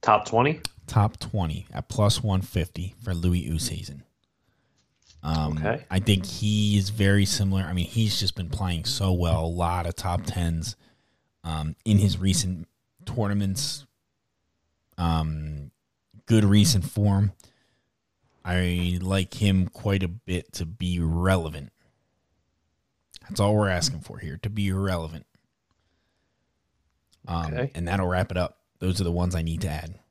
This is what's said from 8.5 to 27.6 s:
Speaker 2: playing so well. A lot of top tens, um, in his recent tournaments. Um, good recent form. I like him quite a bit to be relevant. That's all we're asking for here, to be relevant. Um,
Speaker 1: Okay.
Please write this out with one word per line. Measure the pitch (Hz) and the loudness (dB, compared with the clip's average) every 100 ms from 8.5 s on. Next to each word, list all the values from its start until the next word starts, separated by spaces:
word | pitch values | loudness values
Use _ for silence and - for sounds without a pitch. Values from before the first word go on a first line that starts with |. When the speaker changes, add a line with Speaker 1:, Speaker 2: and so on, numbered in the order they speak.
Speaker 2:
playing | - 95 87 | -4 -2 -2
so | - - 98 | -4 -2 0
well. | 90 87 82 | 2 2 0
A | 82 | 0
lot | 87 85 90 85 | -2 -2 -2 -4
of | 82 | -6
top | 95 87 - | -2 -2 -2
tens, | - 85 82 78 - _ _ _ _ _ _ | -2 0 -2 -4 -10 _ _ _ _ _ _
um, | 82 80 78 - | -8 -6 -6 -6
in | - 101 | 2 4
his | 101 90 | 4 2
recent | 95 92 92 90 82 _ _ _ - | 0 0 0 -6 -10 _ _ _ -8
tournaments. | 123 101 101 98 95 - - - _ _ _ _ _ _ _ _ _ _ - | -4 -2 0 -2 -2 -6 -8 -14 _ _ _ _ _ _ _ _ _ _ -2
Um, | 85 82 78 78 76 73 71 _ _ _ _ 104 - | 2 2 0 -4 -6 -8 -12 _ _ _ _ -20 2
good | 110 | 4
recent | 101 101 101 110 | 8 8 6 4
form. | - - 104 98 101 - - _ _ _ _ _ _ _ _ _ - | 0 2 4 4 2 0 -20 _ _ _ _ _ _ _ _ _ -2
I | 90 90 87 90 90 | 0 2 0 0 -2
like | 92 98 92 | 0 0 -2
him | - 107 95 90 | 0 4 4 2
quite | - 107 98 | -2 0 0
a | 92 | 0
bit | 95 - 90 - | -6 -6 -6 -6
to | - 80 | -10 -10
be | 98 90 87 | -4 -4 0
relevant. | 80 82 92 95 82 76 71 _ _ _ _ _ _ _ _ _ _ _ _ _ _ - | 0 2 2 2 0 -8 -14 _ _ _ _ _ _ _ _ _ _ _ _ _ _ -20
That's | - - | -14 0
all | 101 107 | 2 4
we're | 104 | 2
asking | 90 85 80 | 2 -2 -4
for | - - | -10 -12
here, | 90 69 | -10 -8
to | 107 | -8
be | 107 101 | -4 -2
relevant. | 95 98 90 82 80 - _ _ _ _ _ _ _ _ _ _ _ _ _ _ _ _ _ _ _ - | 0 0 -2 -6 -12 -18 _ _ _ _ _ _ _ _ _ _ _ _ _ _ _ _ _ _ _ -6
Um, | 85 80 | -4 -4
Speaker 1:
Okay. | 120 | -4